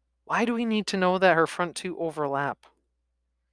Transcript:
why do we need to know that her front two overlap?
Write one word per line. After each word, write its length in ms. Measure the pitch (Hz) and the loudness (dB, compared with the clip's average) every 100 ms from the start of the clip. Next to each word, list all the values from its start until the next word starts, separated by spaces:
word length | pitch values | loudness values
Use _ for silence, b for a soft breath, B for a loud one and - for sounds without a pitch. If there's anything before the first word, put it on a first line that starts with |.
| _ _ | _ _
why 200 | - 165 | -6 -2
do 100 | 226 | 0
we 100 | 233 | 0
need 220 | 233 214 190 | 0 -2 -2
to 80 | 196 | 0
know 220 | 180 185 | 2 4
that 180 | 185 165 | 4 4
her 100 | 156 | 2
front 300 | - 175 - | 0 -6 -4
two 220 | 190 165 | -10 -6
overlap? 600 | 165 151 143 139 139 - - _ _ _ _ _ _ _ _ | -8 -4 -4 -2 -2 -6 -12 _ _ _ _ _ _ _ _